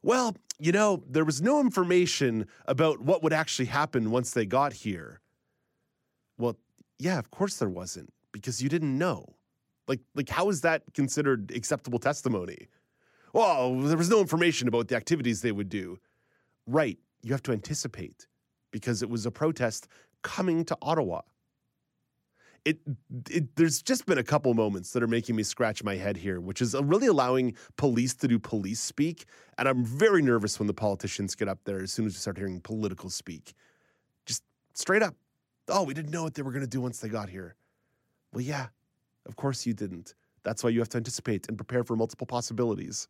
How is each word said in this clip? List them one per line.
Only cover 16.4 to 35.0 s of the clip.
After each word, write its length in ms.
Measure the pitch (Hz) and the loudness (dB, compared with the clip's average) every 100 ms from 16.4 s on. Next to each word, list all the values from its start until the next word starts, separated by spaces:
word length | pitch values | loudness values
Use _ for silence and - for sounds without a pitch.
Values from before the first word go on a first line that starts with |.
| _ _ - | _ _ -2
Right, 320 | 139 139 - _ _ | 0 0 -2 _ _
you 120 | 113 | -4
have 100 | 131 | -4
to 80 | - | -2
anticipate, 760 | 110 - 156 113 - 90 _ - _ _ _ _ | -4 -4 -6 -6 -10 -14 _ -20 _ _ _ _
because 340 | 110 123 107 | -8 -4 -2
it 60 | 113 | -2
was 160 | 117 113 | -4 -6
a 60 | |
protest 560 | - 156 156 120 - - _ _ _ | 0 -2 0 -2 -4 -14 _ _ _
coming 420 | - - 185 165 160 | -10 -2 0 0 0
to 120 | - | -4
Ottawa. 400 | 143 165 107 82 - _ _ _ _ _ _ _ _ _ _ _ _ _ | 0 0 0 -4 -10 _ _ _ _ _ _ _ _ _ _ _ _ _
It, 140 | 151 156 - 127 _ 127 - | -2 -2 -4 -10 _ -14 -4
it, 240 | 170 139 - | -2 -2 2
there's 260 | 165 - | 2 2
just 240 | - 254 - | 0 -2 2
been 140 | 151 | 0
a 40 | |
couple 300 | 117 151 139 | 2 2 4
moments 400 | 113 107 95 87 | 4 2 0 -4
that 80 | 123 | -2
are 60 | 117 | 0
making 280 | 117 117 110 | 0 0 -2
me 60 | |
scratch 420 | 104 - 113 104 | -2 0 -2 0
my 120 | 104 95 | -4 -2
head 200 | 98 95 | -2 -4
here, 240 | 98 90 | -4 -4
which 220 | 90 95 | -6 -2
is 140 | 123 135 | -2 0
really 320 | 143 190 254 | 2 4 6
allowing 480 | 156 123 131 123 - - - | 4 4 4 2 -4 -16 0
police 380 | 143 117 123 | 2 4 0
to 140 | - 131 | 0 2
do 100 | 117 | 2
police 420 | - 110 98 110 | 2 -4 -4 -4
speak. 460 | - - 156 160 - - - - | -6 -2 -2 -2 -16 -20 -16 -2
And 100 | 135 | 2
I'm 160 | 127 | 2
very 380 | 113 131 220 190 | 0 4 6 6
nervous 380 | 139 117 101 - | 6 4 2 0
when 80 | 104 | -2
the 60 | 98 | 0
politicians 580 | 107 98 98 - 101 | 0 -2 -6 -4 -6
get 140 | - 101 | -2 -4
up 100 | 95 | -4
there 180 | - 98 | -6 -6
as 100 | 98 | -4
soon 140 | - 107 | -2 -2
as 80 | |
we 40 | 87 | -4
start 180 | - 98 | -8 -6
hearing 240 | 98 90 | -6 -8
political 480 | - 110 104 92 95 | -8 -4 -4 -6 -10
speak. 440 | - - 80 - _ _ _ _ _ _ _ - | -10 -10 -14 -16 _ _ _ _ _ _ _ -10
Just 160 | - _ _ _ - | -10 _ _ _ -8
straight 260 | - 202 | 0 2